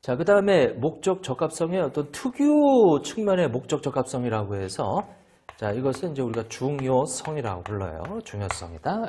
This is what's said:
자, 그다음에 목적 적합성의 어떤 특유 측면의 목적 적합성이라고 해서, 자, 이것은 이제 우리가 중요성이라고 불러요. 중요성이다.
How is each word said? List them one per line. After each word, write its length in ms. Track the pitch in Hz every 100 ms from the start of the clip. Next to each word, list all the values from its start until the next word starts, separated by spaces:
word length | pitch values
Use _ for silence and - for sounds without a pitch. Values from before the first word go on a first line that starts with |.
자, 140 | - 127
그다음에 520 | 170 202 196 185 123
목적 540 | 113 143 156 190 185
적합성의 560 | - 127 156 - 165 185
어떤 300 | 151 151 147
특유 880 | - 262 - 285 294 285 262 202 143
측면의 460 | - - 202 185 156
목적 340 | 123 - 151
적합성이라고 720 | 139 131 127 131 123 110 101 101
해서, 460 | 95 - 113 147 208 - _ _ - -
자, 140 | 107
이것은 400 | 107 135 131 180
이제 100 | 139
우리가 260 | 123 113 110
중요성이라고 1120 | - 131 143 131 127 151 - - 151 117 92
불러요. 380 | 87 104 92 80 80 220
중요성이다. 840 | 226 104 98 - 85 82 131 208